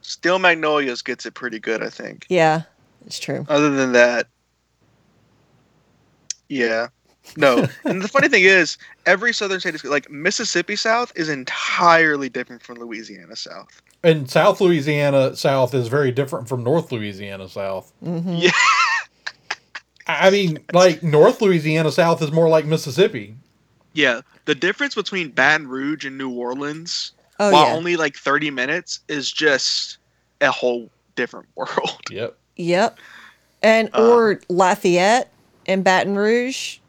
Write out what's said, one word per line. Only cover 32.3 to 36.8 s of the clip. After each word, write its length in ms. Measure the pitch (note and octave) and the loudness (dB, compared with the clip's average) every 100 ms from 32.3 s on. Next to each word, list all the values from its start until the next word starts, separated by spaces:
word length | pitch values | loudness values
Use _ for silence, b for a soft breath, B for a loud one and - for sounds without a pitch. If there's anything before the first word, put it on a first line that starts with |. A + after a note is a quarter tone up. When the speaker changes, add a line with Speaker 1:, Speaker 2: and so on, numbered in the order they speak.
| - _ - | -10 _ -8
Speaker 2:
Yep. 420 | E3+ F3 A3+ - B B B B B _ | -2 0 0 -4 B B B B B _
And, 280 | G#3+ A3+ A3 | 2 4 2
Speaker 1:
Uh, 140 | - A3+ | 2 4
Speaker 2:
or 300 | A#3+ A3+ F#3 _ | 6 4 0 _
Lafayette 840 | F3 F#3 G3+ G3 F3 F#3 B3 - _ _ _ - | 2 2 4 2 4 4 2 0 _ _ _ -4
and 160 | F#3+ | 0
Baton 320 | F#3+ F#3 F3+ G3+ | 2 2 2 0
Rouge 600 | G#3 A#3+ B3 C4 - - | 2 0 -2 -6 -10 -14